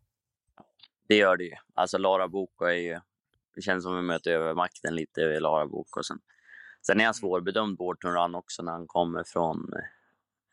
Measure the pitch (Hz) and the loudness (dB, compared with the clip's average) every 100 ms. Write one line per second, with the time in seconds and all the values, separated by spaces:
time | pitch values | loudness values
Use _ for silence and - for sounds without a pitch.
0 | _ _ _ _ _ - - _ _ _ | _ _ _ _ _ -20 -20 _ _ _
1 | - 107 98 90 90 - - - 92 95 | 4 6 8 4 0 -12 -8 -2 0 2
2 | 95 95 92 95 92 _ 87 87 87 82 | 2 4 2 -2 -6 _ 0 0 -2 -8
3 | - _ _ _ _ - 92 92 90 90 | -12 _ _ _ _ -8 -2 -2 -2 -4
4 | 90 82 - 82 80 82 87 - 78 82 | -2 -2 0 0 0 0 -2 -4 -6 -4
5 | 78 - 80 78 78 78 76 73 76 - | -4 -2 0 0 2 0 0 -6 -10 -8
6 | - 82 - _ _ - - - - 98 | -8 -10 -16 _ _ -20 -20 -8 0 4
7 | 113 107 98 90 90 101 107 92 90 87 | 4 0 -2 -2 0 -2 -2 -4 -6 -4
8 | 90 87 87 87 - - 87 85 85 87 | -2 0 0 -2 -10 -10 -8 -8 -4 0
9 | 85 82 87 87 82 82 - - - - | 0 -2 -4 -2 0 -2 -6 -8 -10 -16
10 | _ _ _ _ _ | _ _ _ _ _